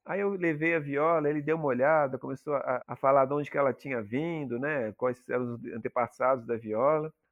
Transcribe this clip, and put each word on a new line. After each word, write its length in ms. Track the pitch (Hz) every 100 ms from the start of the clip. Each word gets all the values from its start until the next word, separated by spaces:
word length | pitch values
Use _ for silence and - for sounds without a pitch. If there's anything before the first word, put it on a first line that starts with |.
Aí 160 | - 190
eu 100 | 202
levei 440 | 196 170 151 165
a 40 | 165
viola, 480 | 143 139 160 165 147
ele 140 | 151
deu 140 | 143 165
uma 100 | 147
olhada, 520 | 123 139 156 139 131
começou 360 | 135 135 147
a, 280 | 143 135 127 -
a 100 | 127
falar 300 | 135 135 135
de 80 |
onde 160 | 147 143
que 80 | 147
ela 140 | 139
tinha 300 | - 143 123
vindo, 560 | 104 127 165 160 135 120
né, 340 | 147 147 110 101
quais 260 | 127 123 -
eram 260 | 123 123
os 100 | 117 -
antepassados 800 | 113 120 123 117 - 127 135 113
da 100 | 113
viola. 560 | 113 107 139 156 156 - _